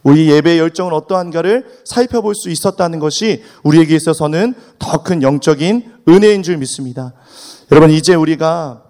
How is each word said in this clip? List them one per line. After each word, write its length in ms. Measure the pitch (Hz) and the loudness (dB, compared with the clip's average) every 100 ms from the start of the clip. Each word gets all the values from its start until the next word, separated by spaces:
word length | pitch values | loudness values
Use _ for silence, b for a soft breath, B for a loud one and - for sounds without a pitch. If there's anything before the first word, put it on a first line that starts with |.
우리 300 | 139 151 156 | 4 4 4
예배의 260 | 147 151 165 | 4 4 0
열정은 360 | 165 165 180 | 0 -4 -6
어떠한가를 720 | 156 156 190 175 165 170 240 - b - | -6 -4 -6 -4 -4 -2 -4 -6 b -8
살펴볼 480 | 240 247 240 214 | -4 -2 -2 -6
수 160 | 208 180 | -8 -8
있었다는 480 | 160 196 190 175 165 | -6 -6 -4 -4 -4
것이 460 | 151 - 220 147 B B | -6 -4 -4 -4 B B
우리에게 320 | 147 156 160 160 | 2 2 4 0
있어서는 600 | 165 156 151 156 226 247 b _ | 0 -4 -4 -2 -4 -6 b _
더 240 | - 151 | -6 -6
큰 180 | - 170 | -4 -2
영적인 720 | 131 143 160 143 165 233 226 B - | 0 0 -2 -2 0 -2 -6 B 4
은혜인 340 | 180 214 202 | 6 6 2
줄 160 | 175 165 | -2 -6
믿습니다. 560 | 131 - 131 120 127 _ B B B B B | -6 -10 -12 -12 -14 _ B B B B B
여러분, 200 | 143 160 | 6 6
이제 240 | 156 160 170 | 4 2 2
우리가 680 | 156 151 160 170 151 117 | 2 -2 -2 -4 -8 -14